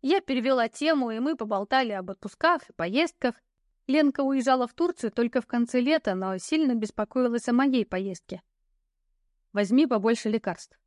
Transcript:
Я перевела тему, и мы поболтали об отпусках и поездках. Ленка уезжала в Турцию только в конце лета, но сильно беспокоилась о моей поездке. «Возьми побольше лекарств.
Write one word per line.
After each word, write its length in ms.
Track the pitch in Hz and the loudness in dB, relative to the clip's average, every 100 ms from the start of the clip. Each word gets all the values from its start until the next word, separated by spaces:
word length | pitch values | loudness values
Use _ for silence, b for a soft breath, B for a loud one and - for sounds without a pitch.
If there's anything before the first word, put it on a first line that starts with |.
Я 200 | 269 370 | 2 0
перевела 480 | - 262 240 262 226 | 0 -2 2 2 0
тему, 420 | - 302 302 247 | -2 0 2 0
и 80 | 220 | -2
мы 160 | 262 302 | -4 -4
поболтали 560 | 214 196 202 262 247 | -4 -4 0 0 0
об 180 | 196 185 | -4 -8
отпусках 600 | 196 202 - 320 339 - | -12 -14 -2 0 0 -4
и 40 | |
поездках. 640 | - 170 226 330 _ - - _ _ _ _ - | -8 -2 0 0 _ -4 -4 _ _ _ _ -2
Ленка 340 | 285 294 269 | 2 2 2
уезжала 460 | 269 269 254 262 240 | 0 0 2 0 0
в 60 | |
Турцию 380 | - 349 - 226 | -2 -2 -2 -6
только 300 | - 233 247 | -2 0 -2
в 60 | - | -2
конце 340 | 240 240 254 | -2 0 0
лета, 340 | 254 311 - 190 | 2 0 0 -4
но 220 | 190 190 | -4 -6
сильно 380 | - 311 294 233 | -2 0 0 0
беспокоилась 760 | 214 - 214 254 247 233 - | -4 -6 -4 -2 0 -2 0
о 40 | |
моей 320 | 240 277 254 208 | 2 2 0 -2
поездке. 560 | 185 190 180 _ 185 _ _ _ _ _ _ _ _ _ _ _ | -4 -6 -10 _ -16 _ _ _ _ _ _ _ _ _ _ _
«Возьми 340 | 202 202 247 302 | -4 2 4 4
побольше 440 | 233 208 226 214 | 2 2 0 0
лекарств. 500 | 220 202 170 - _ | -2 -4 -8 -14 _